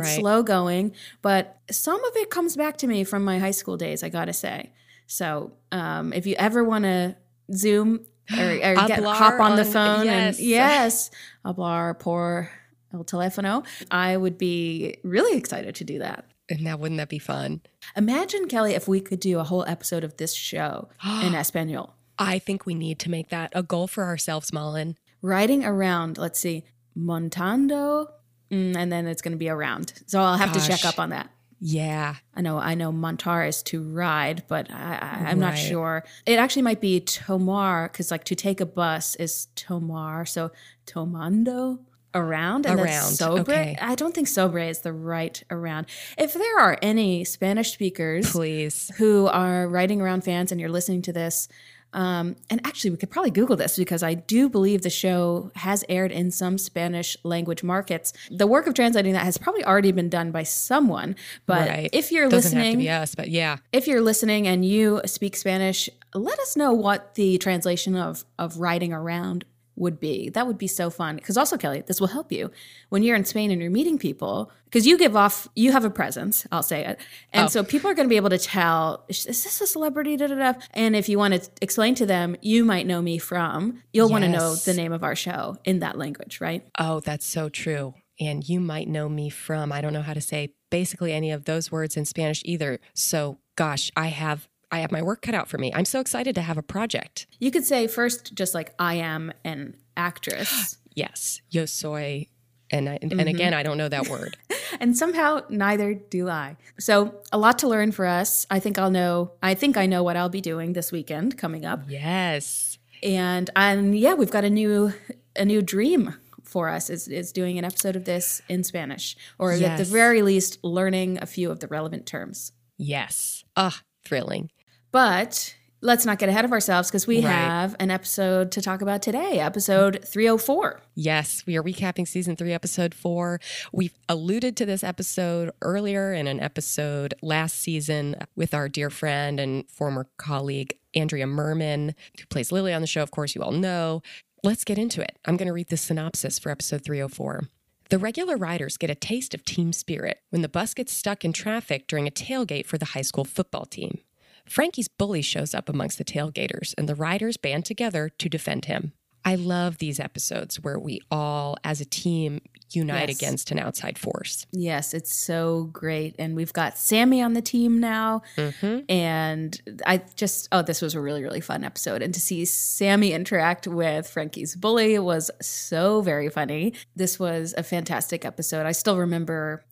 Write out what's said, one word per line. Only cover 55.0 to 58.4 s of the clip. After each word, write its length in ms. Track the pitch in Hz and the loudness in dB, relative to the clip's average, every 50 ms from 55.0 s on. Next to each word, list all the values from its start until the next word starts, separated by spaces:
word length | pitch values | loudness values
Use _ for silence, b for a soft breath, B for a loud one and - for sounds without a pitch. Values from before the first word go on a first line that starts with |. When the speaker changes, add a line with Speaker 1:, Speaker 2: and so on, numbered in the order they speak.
| - 185 180 180 175 175 175 175 180 190 - | 0 2 2 2 2 2 0 -2 -4 -8 -10
Speaker 2:
has 280 | 180 165 185 202 202 - - | -6 -2 -2 0 0 0 0
aired 220 | 185 180 190 185 - | 0 0 0 0 0
in 180 | 170 175 180 | 0 0 0
some 260 | 175 - 190 180 185 | 0 0 0 0 0
Spanish 600 | 190 - - - 175 170 175 175 170 170 - - - - | -2 -2 -4 -4 -2 -2 -2 -2 -2 -4 -4 -6 -6 -4
language 400 | 170 170 170 170 165 165 165 - | -2 -2 0 0 -2 -4 -2 -2
markets. 500 | 175 180 190 196 - 180 160 - - B B B B | 0 0 0 0 -2 -4 -4 -4 -6 B B B B
The 160 | - 180 | 0 2